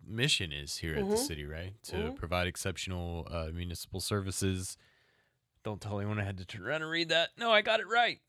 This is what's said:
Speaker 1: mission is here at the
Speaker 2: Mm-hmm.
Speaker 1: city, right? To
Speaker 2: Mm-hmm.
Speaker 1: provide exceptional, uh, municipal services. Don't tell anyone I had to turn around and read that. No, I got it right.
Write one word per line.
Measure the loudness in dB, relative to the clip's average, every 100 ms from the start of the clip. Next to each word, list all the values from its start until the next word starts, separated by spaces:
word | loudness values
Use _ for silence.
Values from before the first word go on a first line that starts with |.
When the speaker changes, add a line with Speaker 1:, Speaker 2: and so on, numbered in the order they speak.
| -8
Speaker 1:
mission | 0 2 2 0
is | -4 -6 -4
here | -2 0
at | 2
the | 2
Speaker 2:
Mm-hmm. |
Speaker 1:
city, | 0 -4 -6
right? | -6 -8 -10
To | -8 -4
Speaker 2:
Mm-hmm. | -4 -4
Speaker 1:
provide | -2 0 0
exceptional, | 0 -4 -4 -4 -4 -4 -6 -4
uh, | -4 -4
municipal | -4 -6 -6 -8 -6
services. | -2 0 0 0 0 0 -2 -10 _ _ _ _ _ _ _ _
Don't | -8 -6
tell | -4 -2
anyone | 0 0
I | -2
had | -4
to | -8
turn | -8
around | -2 -2
and | 0
read | 0 4
that. | 4 4 0
No, | 6
I | 6
got | 6 2
it | 4
right. | 4 4 2